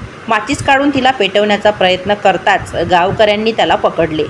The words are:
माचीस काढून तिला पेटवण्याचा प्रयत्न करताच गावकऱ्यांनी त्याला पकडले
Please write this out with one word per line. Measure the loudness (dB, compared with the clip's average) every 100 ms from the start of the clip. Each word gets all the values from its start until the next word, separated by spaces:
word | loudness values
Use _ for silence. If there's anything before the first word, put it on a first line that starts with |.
| -16 -12 -4
माचीस | -2 -2 -4
काढून | 0 2 2
तिला | 2 0
पेटवण्याचा | 0 0 0 0 2 0
प्रयत्न | 2 0 0 -2
करताच | 0 2 2 0 0 -2 -6
गावकऱ्यांनी | 0 2 2 2 0 2 -2
त्याला | 0 0 0
पकडले | 0 0 -2 -2